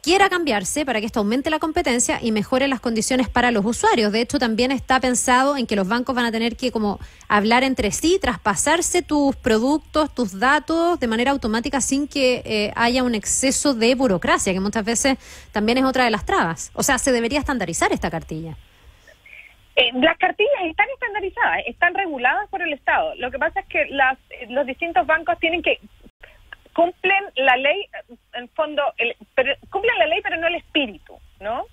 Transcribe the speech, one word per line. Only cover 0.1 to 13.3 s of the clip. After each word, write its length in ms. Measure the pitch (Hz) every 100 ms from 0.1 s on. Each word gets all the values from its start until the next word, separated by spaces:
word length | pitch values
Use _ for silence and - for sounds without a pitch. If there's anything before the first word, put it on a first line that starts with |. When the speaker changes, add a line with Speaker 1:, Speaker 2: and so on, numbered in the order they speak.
| 381 392
Speaker 1:
cambiarse 560 | 359 339 208 185 294
para 140 | 277 226
que 80 | 214
esto 140 | 233
aumente 280 | 202 254 285
la 120 | 311
competencia 580 | 320 311 302 240 - -
y 120 | 233
mejore 340 | 214 - 254 277
las 140 | 262
condiciones 480 | 247 220 - 254 214
para 240 | 247 247
los 120 | 226
usuarios. 460 | 202 233 427 302 208
De 100 | 214
hecho, 200 | 240 294
también 320 | 247 220 247
está 260 | 269 - 262
pensado 580 | 254 247 - 247 269 285
en 80 |
que 120 | 226 208
los 100 | 185
bancos 300 | 233 254 247
van 80 |
a 80 | 233
tener 240 | 220 233 226
que 160 | 254
como 260 | 233 208 - - - -
hablar 340 | 208 214 240
entre 300 | 269 254 202
sí, 260 | - 320 370
traspasarse 840 | 262 190 214 196 - 330 - 359
tus 340 | - 302 277 269
productos, 760 | 247 220 254 302 - 311 294
tus 280 | - 220 190
datos 580 | 247 294 294 330 339 339
de 80 | 240
manera 240 | 220 254
automática 500 | 277 226 220 277 277
sin 280 | - 269 294
que, 340 | 285 262 247
eh, 280 | - 214 208
haya 300 | - 233 247
un 100 | 247
exceso 600 | 220 -